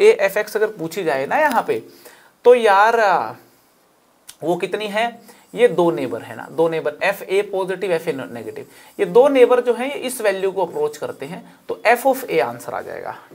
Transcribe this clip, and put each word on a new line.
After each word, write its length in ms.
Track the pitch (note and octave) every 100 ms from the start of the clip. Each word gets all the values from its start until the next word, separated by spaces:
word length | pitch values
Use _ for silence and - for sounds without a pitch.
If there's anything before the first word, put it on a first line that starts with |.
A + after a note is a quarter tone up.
a 140 | G#3 -
f 140 | G3 G#3
x 180 | G#3 G#3
अगर 120 | G#3+
पूछी 360 | D#3+ D#3+ G3+
जाए 220 | D#3+ C3+ C#3
ना 120 | B3
यहाँ 260 | D4+ A#3 F3+
पे, 160 | A2 - - - - _ _ A#3+
तो 100 | B3
यार, 440 | A3 G3 A3 A#3
आ, 340 | G#3 E3 A2+ B2 _ _ _ _ _ _ _ _ - -
वो 120 | D3 F3
कितनी 300 | F#3+ G3+ G#3+
है? 560 | G3+ A#3 A#3 - - _ F#3
ये 120 | A#3
दो 220 | E3 E3+
neighbor 300 | E3 C3 A2+
है 140 | - A#2+
ना, 120 | -
दो 160 | C#3+ E3
neighbor 280 | D#3+ D3 D3
f 180 | E3+ G3
ए 200 | E3 F#3+
positive, 500 | G3+ F#3+ F#3 F#3 G3
एफ 160 | E3 E3
ए 60 |
नेगेटिव, 540 | C3+ B2 A#2 A2 - - - - -
ये 60 | G3
दो 220 | F3+ C#4+
neighbor 340 | C4+ A#3+ B3
जो 120 | B3
हैं 140 | A3+ C4
ये 120 | C#4+
इस 220 | B3 -
value 300 | G#3+ F#3+ F#3+
को 140 | F#3 F3
approach 320 | D3 D3+ -
करते 280 | B2 - C#3
हैं, 180 | G#3+ - - -
तो 120 | - G#3
एफ 200 | A#3+ C4+
ऑफ 160 | C4
ए 160 | - D#3+
answer 340 | B2+ B2 -
आ 80 | F#2+
जाएगा, 340 | F#2+ F2 F2+ - -